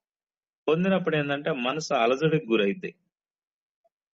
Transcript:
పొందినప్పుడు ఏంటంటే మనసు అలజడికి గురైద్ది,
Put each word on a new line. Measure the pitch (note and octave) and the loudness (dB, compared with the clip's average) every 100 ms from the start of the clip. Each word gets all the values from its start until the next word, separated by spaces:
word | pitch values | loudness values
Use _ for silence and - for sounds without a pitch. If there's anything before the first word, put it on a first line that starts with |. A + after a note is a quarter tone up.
| _ _ _ _ _ _ - | _ _ _ _ _ _ 0
పొందినప్పుడు | D#3+ F#3+ F#3+ F3+ D#3 | 0 2 0 0 -2
ఏంటంటే | C#3+ C#3+ D#3 | -2 -4 -4
మనసు | C#3+ B2 D3+ D#3 | -4 -4 -4 -2
అలజడికి | C3 A#2 C3 D#3+ D#3 A2+ | 0 2 2 2 0 2
గురైద్ది, | A2+ G2+ F#2 F2+ - _ _ _ _ _ _ _ _ _ _ _ | 2 2 -2 -8 -14 _ _ _ _ _ _ _ _ _ _ _